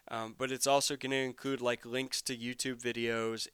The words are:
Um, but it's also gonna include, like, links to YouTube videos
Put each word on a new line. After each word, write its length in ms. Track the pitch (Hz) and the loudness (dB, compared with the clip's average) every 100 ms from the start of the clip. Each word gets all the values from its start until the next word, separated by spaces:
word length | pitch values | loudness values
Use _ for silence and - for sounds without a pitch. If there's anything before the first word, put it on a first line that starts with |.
| - | -8
Um, 260 | 117 113 - | -6 -6 -4
but 140 | 131 | -4
it's 160 | 131 139 | 2 6
also 300 | 139 - 139 | 6 6 0
gonna 180 | 131 135 | 0 2
include, 440 | 131 120 135 131 | 0 -2 -2 2
like, 260 | 123 117 117 | 2 0 -2
links 360 | 123 131 - | -2 -2 -4
to 140 | - 120 | -4 -4
YouTube 460 | 120 123 131 120 | -6 -4 -4 -2
videos 640 | 123 117 117 113 113 113 - | -2 0 0 0 0 -2 -6